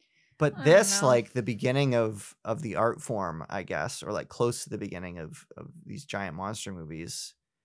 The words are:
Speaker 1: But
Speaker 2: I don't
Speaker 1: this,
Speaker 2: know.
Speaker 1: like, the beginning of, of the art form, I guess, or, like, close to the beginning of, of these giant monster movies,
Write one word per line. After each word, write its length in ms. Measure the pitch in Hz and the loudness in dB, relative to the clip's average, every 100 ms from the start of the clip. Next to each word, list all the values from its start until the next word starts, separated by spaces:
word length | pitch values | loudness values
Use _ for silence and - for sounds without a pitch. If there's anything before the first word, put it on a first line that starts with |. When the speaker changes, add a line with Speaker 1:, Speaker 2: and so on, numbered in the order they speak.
| _ _ _ - | _ _ _ 0
Speaker 1:
But 160 | 151 | 0
Speaker 2:
I 20 | 143 | 4
don't 80 | |
Speaker 1:
this, 360 | 143 185 208 - | 8 8 8 4
Speaker 2:
know. 60 | 139 | 6
Speaker 1:
like, 240 | 123 107 | 6 4
the 100 | 127 | -2
beginning 520 | 110 104 123 135 139 | -2 0 2 2 4
of, 400 | 120 110 101 - - | 4 2 -2 -12 -10
of 180 | - 113 | -6 -4
the 140 | 120 80 | -4 0
art 240 | 117 - | 0 0
form, 420 | - 107 90 80 - | -4 -4 -2 -4 -8
I 140 | 98 | -8
guess, 400 | 87 80 80 - | -4 -4 -4 -6
or, 80 | - | -6
like, 160 | 98 - | -6 -6
close 360 | - 120 123 | -2 -2 -2
to 60 | - | -6
the 80 | 107 | -8
beginning 400 | 101 90 90 87 | -8 -8 -10 -10
of, 280 | 78 - - - | -12 -14 -18 -18
of 120 | - - - | -18 -18 -14
these 180 | 104 - | -14 -8
giant 280 | 101 95 80 | -6 -6 -6
monster 360 | 98 110 - | -8 -8 -10
movies, 640 | 90 78 80 85 - - - _ _ | -10 -10 -10 -10 -10 -12 -16 _ _